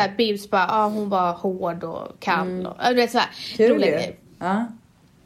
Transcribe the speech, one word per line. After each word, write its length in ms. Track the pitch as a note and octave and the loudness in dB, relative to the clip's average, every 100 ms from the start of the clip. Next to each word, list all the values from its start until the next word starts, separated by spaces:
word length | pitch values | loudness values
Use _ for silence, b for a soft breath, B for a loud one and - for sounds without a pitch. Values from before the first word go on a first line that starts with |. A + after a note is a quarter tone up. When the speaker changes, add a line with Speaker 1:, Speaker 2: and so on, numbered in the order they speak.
| G3 | 0
Speaker 1:
här, 60 | G3+ | 2
Bibs 320 | A3+ G3+ - | 0 -2 0
bara, 160 | G3 F3+ | 2 2
"Ja, 180 | A3 G#3 | 2 0
hon 220 | G#3+ G3+ | 0 0
var 240 | F#3+ F3+ | 0 0
hård 500 | F3 F#3+ F#3 F3+ E3+ | 0 -4 -2 -4 -4
och 360 | E3 D#3+ - - | -8 -8 -12 -8
kan." 280 | - E3+ F3+ | -2 0 -2
Speaker 2:
Mm. 180 | F#3 - | -4 -8
Speaker 1:
Och, 100 | - | -2
ja, 100 | A#3+ | 0
du 60 | B3 | 2
vet, 160 | A#3 | 2
så 60 | A#3 | 0
här, 120 | - B B - | -2 B B 4
Speaker 2:
Kul 140 | A3+ | 4
Speaker 1:
roliga 160 | C#4+ F#3 | 6 2
Speaker 2:
ju. 60 | D3 | 2
Speaker 1:
grejer. 200 | F2+ - - - | -2 -8 -20 -6
Speaker 2:
Ja. 260 | F3+ G3+ A#3 - _ _ _ _ | -2 -2 -2 -10 _ _ _ _